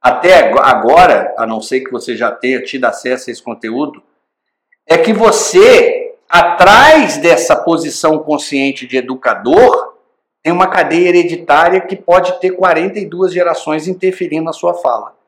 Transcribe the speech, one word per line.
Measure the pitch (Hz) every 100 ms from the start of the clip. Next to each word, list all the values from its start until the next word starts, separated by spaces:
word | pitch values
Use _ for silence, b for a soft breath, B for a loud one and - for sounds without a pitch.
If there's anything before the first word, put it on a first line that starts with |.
até | 127 - 175 180
ag-, | 139 135
agora, | 127 131 110 156 180 110 - -
a | 113
não | 113
ser | - 131
que | 131
você | 120 -
já | 110 113
tenha | - 127 127
tido | - 135
acesso | 120 104 127 127 -
a |
esse | 110
conteúdo, | - 113 113 117 147 - _ _ _ _ _ _ _ _ _
é | 165
que | 165
você, | 214 226 - - 180 226 247 - - - - _
atrás | 170 175 175 185 220 285 311 208 -
dessa | 170 160 - 156
posição | - 160 147 - 165 151
consciente | - 147 - 143 139 135 127
de | 127
educador, | 123 131 127 101 110 175 247 - - _ _ _ _ _
tem | 156
uma | 175 185
cadeia | 190 156 165 180
hereditária | 175 170 165 - 147 170 185
que | 185 190
pode | - 180 180 180
ter | 185
quarenta | 180 185 160 185 208
e | 175
duas | 170 185
gerações | 175 175 160 - 156 160
interferindo | 185 190 185 170 156
na | 160
sua | 160 175
fala. | - - 117 101 _